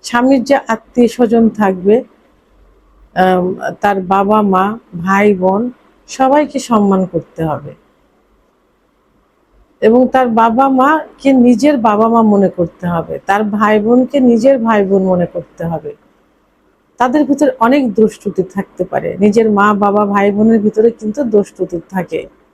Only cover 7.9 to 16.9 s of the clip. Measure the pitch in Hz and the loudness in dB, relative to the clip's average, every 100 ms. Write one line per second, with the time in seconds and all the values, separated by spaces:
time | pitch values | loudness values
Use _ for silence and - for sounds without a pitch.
7.9 | _ _ _ _ _ _ _ _ _ _ | _ _ _ _ _ _ _ _ _ _
8.9 | _ _ _ _ _ _ _ _ _ 220 | _ _ _ _ _ _ _ _ _ 2
9.9 | 240 254 262 254 226 226 226 277 262 269 | 2 2 2 0 2 0 2 0 2 2
10.9 | 311 294 - 277 269 240 233 277 285 220 | 0 -4 -4 0 4 4 4 2 2 0
11.9 | 208 226 233 220 202 190 - 170 _ 175 | 2 2 2 2 2 0 -2 -6 _ -6
12.9 | 170 160 151 - 202 214 208 214 214 214 | -6 -6 -12 -4 -2 -2 -2 0 2 2
13.9 | 247 254 285 254 233 247 269 226 214 196 | 2 2 2 2 4 4 2 2 0 2
14.9 | 196 190 180 175 175 - _ 170 160 151 | 0 0 0 -2 -6 -12 _ -8 -6 -10
15.9 | - _ _ _ _ _ _ _ _ _ | -16 _ _ _ _ _ _ _ _ _